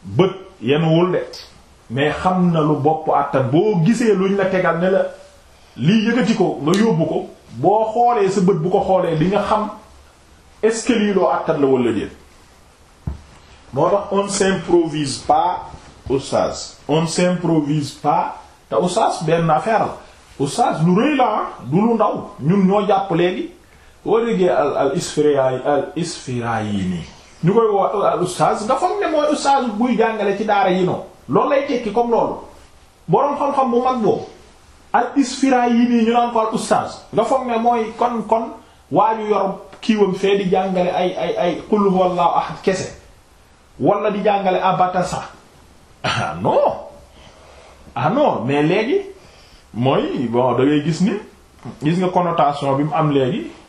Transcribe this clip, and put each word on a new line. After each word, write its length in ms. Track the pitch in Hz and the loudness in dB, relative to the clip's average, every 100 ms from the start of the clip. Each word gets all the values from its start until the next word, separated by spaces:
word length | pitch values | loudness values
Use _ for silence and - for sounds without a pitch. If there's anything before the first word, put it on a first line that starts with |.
Bët 320 | 98 104 185 - - - | -8 0 0 0 -16 -10
yenuwul 500 | 113 147 165 160 180 | -2 0 4 2 2
de, 100 | - - - - - - - - | 0 -6 -14 -20 -20 -20 -20 -10
mais 220 | 123 147 | -2 -2
xam 400 | 143 185 185 175 | 0 -2 2 2
na 100 | 165 | 2
lu 140 | 151 147 | 2 2
bopp 320 | 139 156 151 | 0 0 0
àttan. 400 | 143 143 143 123 | 0 0 0 2
Boo 300 | 147 214 196 | 2 2 2
gisee 300 | 160 233 233 | 2 2 2
luñ 220 | 190 196 196 | 2 2 0
la 80 | 190 | 0
tegal 320 | 185 170 165 | 0 0 0
ne 100 | 185 | 2
la 100 | 190 - - - - - - - - | 2 0 -6 -20 -20 -20 -20 -20 -2
lii 280 | 131 220 214 | 2 4 2
yëkkati 260 | 233 202 220 | 0 0 0
ko 240 | 185 - | 0 0
nga 160 | 143 196 | -2 2
yóbbu 280 | 226 165 156 | 2 2 0
ko, 160 | - - - - 117 | -4 -8 -16 -20 -2
boo 280 | 151 214 220 | 0 2 0
xoolee 360 | 233 240 220 190 | 0 2 2 0
sa 120 | 208 | 2
bët 200 | 180 175 | 2 2
bu 80 | 175 | 2
ko 140 | 202 - | 0 2
xoolee 320 | 185 165 160 | 0 2 0
di 80 | 170 | 0
nga 100 | 208 | 0
xam 260 | - 220 - - - - - _ _ - - - | 0 -2 -2 -10 -20 -20 -20 _ _ -20 -20 -2
est-ce 240 | 220 226 - | -2 0 0
que 60 | |
lii 200 | 220 208 | 0 2
loo 140 | 185 170 | 2 2
àttan 280 | - - 151 | 0 -2 0
la 60 | 139 | 2
walla 240 | 127 120 | 2 2
déet. 200 | 104 - - - - - - - _ - _ - - - - - - - | -2 -6 -12 -20 -20 -20 -20 -20 _ -20 _ -10 -10 -16 -20 -20 -20 -10
Moo 160 | 123 175 | -2 0
tax 140 | 202 - | 0 0
on 160 | 196 196 | -2 -2
s'improvise 880 | - 190 180 170 175 160 151 143 120 - | 0 0 0 0 2 2 -2 -4 -6 0
pas, 420 | 151 175 185 - - - - - | 2 2 -4 -10 -18 -20 -20 -4
oustaz. 680 | 139 - 110 82 - - - - | -4 -2 -2 -2 -4 -14 -16 -2
On 180 | 151 165 | -2 0
s'improvise 840 | - 180 180 165 165 143 151 135 | 0 0 0 0 0 2 -2 -4
pas. 460 | - 147 170 185 - - - _ | -4 0 0 -2 -8 -20 -20 _
Te 60 | - | -2
oustaz 480 | 185 226 233 - 160 | 0 0 0 -2 0
benn 240 | 165 165 | 0 2
affaire 300 | 156 214 214 | 0 2 0
la. 180 | 135 - - - - - | 0 -6 -18 -20 -20 -6
Oustaz 400 | 139 - 233 185 165 | -4 0 -2 2 2
lu 80 | 185 | 4
rëy 200 | 277 285 | 2 2
la 80 | 247 | 0
ah, 240 | 220 - - 120 | 0 -6 -10 -2
du 100 | 160 | 0
lu 120 | 226 220 | 2 2
ndaw. 340 | - - - - | 0 -2 -10 -6
Ñun 260 | 135 202 185 | 0 4 4
ñoo 180 | 202 196 | 2 2
jàpp 240 | 196 190 | 0 0
léegi. 380 | 165 175 214 339 - _ - - - - | 0 0 0 -8 -12 _ -20 -20 -12 0
Boo 140 | 220 | 0
déggee 260 | 233 180 180 | 2 2 2
al, 280 | - - - | 2 0 0
al 140 | 151 180 | 0 -2
Isfiraayi-, 680 | - - 151 139 131 127 - | -4 0 2 4 2 0 0
al 260 | 143 135 - | -2 -2 -6
Isfirayini. 1040 | 170 - - 123 113 113 107 101 92 87 76 - - - | -8 -8 -8 -6 -4 -4 -4 -4 -2 -4 -8 -18 -20 -4
Ñu 100 | 160 | 2
koy 140 | 220 220 | 4 2
woo 340 | 196 185 131 | 2 0 0
al 180 | 151 175 | 0 0
oustaz, 420 | 180 - 160 220 | -4 0 0 0
nga 120 | 214 269 | -2 0
foog 240 | 359 415 | 0 0
ne 60 | 349 | 0
mooy 160 | 311 294 | 0 0
oustaz 340 | 294 277 277 247 202 | 0 2 2 0 -2
buy 200 | 247 208 | 0 2
jàngale 400 | 220 214 196 196 | 0 0 -2 -2
ci 80 | 214 | 0
daara 240 | 202 190 | 2 2
yi 140 | 185 175 | 2 0
noonu. 180 | - - - - | -2 -8 -20 -2
Loolu 220 | 165 285 | 0 2
lay 160 | 277 - | 0 0
tekki 240 | 240 226 | -4 -2
comme 200 | 208 240 | -2 0
loolu. 240 | 220 175 - - - - - - _ - | 0 0 -6 -14 -20 -20 -20 -20 _ 0
Boroom 280 | 190 285 277 | 2 2 0
xam-xam 340 | 285 277 262 | -2 0 0
bu 100 | 240 | 2
mag 180 | 254 254 | 0 0
boobu. 240 | 202 - - - - - - - - | 0 -2 -4 -20 -20 -20 -20 -20 -2
Al 180 | 226 - 285 | 0 0 0
Isfirayini 880 | 269 - 269 247 240 233 240 240 220 | -2 0 2 2 2 2 2 2 2
ñu 80 | |
naan 180 | 240 240 | 2 2
ko 80 | 226 | 0
al 140 | 220 | 0
oustaz. 480 | - - 196 - - - | -2 0 -2 -2 -12 -6
Nga 100 | 135 - | -2 0
foog 220 | 254 247 | 0 0
ne 100 | 233 | 0
mooy 340 | 233 240 220 - | 0 0 -2 -2
kon, 240 | 240 233 - | -2 -2 -2
kon 240 | 226 254 - - - _ | -2 -2 -12 -20 -20 _
waa 240 | 147 214 220 | 2 2 0
ju 100 | 214 | -2
yor 320 | 202 190 - - - | 0 0 -4 -14 -14
kiiwam 320 | - 214 190 180 | -2 2 2 2
fee 220 | 196 202 | 0 0
di 120 | 190 | 2
jàngale 420 | 185 190 180 180 - | 0 0 0 -2 0
ay, 200 | 180 - | -2 -2
ay, 180 | 175 - | -4 -2
ay 240 | 175 156 - | -2 -2 -2
qul 200 | 208 202 | 0 2
huwallahu 480 | 185 180 175 175 - | 2 2 2 2 0
ahad 240 | - 160 | -4 -4
kese. 300 | - 185 - - - - _ - _ _ _ - | -2 -2 -4 -12 -20 -20 _ -20 _ _ _ -2
Wala 300 | 135 202 214 | 0 2 0
di 100 | 202 | 0
jàngale 380 | 202 196 190 175 | 0 0 0 0
abatasa. 640 | 185 180 185 185 175 - - - - - - - _ - | 0 0 0 0 -4 -6 -10 -18 -20 -20 -20 -20 _ -8
Ah 320 | - - 85 80 | -6 -4 -4 -4
non. 360 | 107 359 571 - - - - - - - - - - - - - | 0 2 0 -2 -12 -20 -20 -20 -20 -20 -20 -20 -20 -20 -12 -4
Ah 140 | 131 | -2
non, 360 | 247 277 123 113 | 2 2 0 -2
mais 180 | 143 | 0
léegi 380 | 151 190 220 392 392 - - - - - - | 2 0 0 -2 -4 -16 -20 -20 -20 -20 -16
mooy 540 | - 127 160 294 - 120 | -2 0 0 -2 -4 -2
bon 240 | 120 127 120 | 0 0 2
da 80 | |
ngay 200 | 135 151 147 | 2 2 0
gis 160 | 160 | 0
ni 100 | 190 403 - - - - 127 - | 0 0 -8 -20 -20 -20 -20 -6
gis 140 | 143 175 | -2 0
nga 80 | 185 | 0
connotation 680 | 185 175 165 147 143 143 135 | 0 -2 0 0 0 -2 0
bi 60 | |
mu 100 | 151 | 0
am 180 | 170 156 | 0 0
léegi. 400 | 139 135 214 - - | 2 0 -2 -8 -14